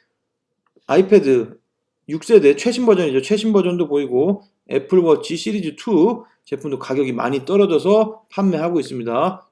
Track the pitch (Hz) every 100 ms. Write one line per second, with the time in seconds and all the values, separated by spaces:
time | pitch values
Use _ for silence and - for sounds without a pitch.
0 | _ _ _ _ _ _ _ _ - 156
1 | 190 202 143 123 110 - _ _ _ _
2 | - 156 - 220 147 147 240 247 240 208
3 | 160 131 - 214 220 202 180 180 156 143
4 | 135 123 165 196 _ _ - 131 - 185
5 | 170 147 - 165 220 208 160 - - 180
6 | 202 226 - _ - 131 151 131 - 131
7 | 131 120 120 139 131 196 196 156 180 214
8 | 220 - _ - 196 160 165 170 127 127
9 | 113 120 175 190 _